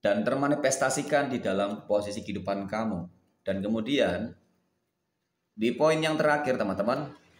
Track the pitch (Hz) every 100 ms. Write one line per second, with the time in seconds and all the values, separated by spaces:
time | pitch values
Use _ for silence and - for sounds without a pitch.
0 | 104 104 110 135 139 143 - - 135 139
1 | 143 147 139 123 104 95 101 107 - 104
2 | 101 107 107 98 92 98 98 107 113 95
3 | 85 _ _ _ - 95 101 113 110 143
4 | 104 87 113 - _ _ _ _ _ _
5 | _ _ _ _ _ - 110 123 151 160
6 | 156 156 147 147 143 120 104 95 104 135
7 | 143 - _ _